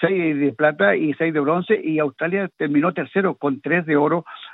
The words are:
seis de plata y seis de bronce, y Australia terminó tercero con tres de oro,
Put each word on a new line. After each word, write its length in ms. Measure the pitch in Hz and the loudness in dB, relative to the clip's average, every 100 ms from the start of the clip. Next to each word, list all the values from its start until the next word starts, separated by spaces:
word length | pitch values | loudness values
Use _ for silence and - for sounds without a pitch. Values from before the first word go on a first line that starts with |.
seis 380 | 190 190 160 147 | -2 0 0 0
de 160 | 143 | -2
plata 420 | 120 151 151 202 185 | 2 0 2 2 2
y 160 | 156 | 0
seis 220 | 139 165 | 0 -2
de 60 | 151 | 0
bronce, 380 | 143 175 180 208 | 0 0 0 0
y 200 | 156 156 | 0 0
Australia 500 | 151 - 165 196 190 - | -2 -2 -4 -2 -4 -4
terminó 380 | 156 143 170 | 0 2 2
tercero 400 | 170 143 196 190 | -2 -2 0 0
con 260 | - 143 123 | -2 -4 -4
tres 240 | 139 170 | -2 -2
de 120 | 160 147 | 2 2
oro, 280 | 151 170 - - - | 2 0 -4 -16 -20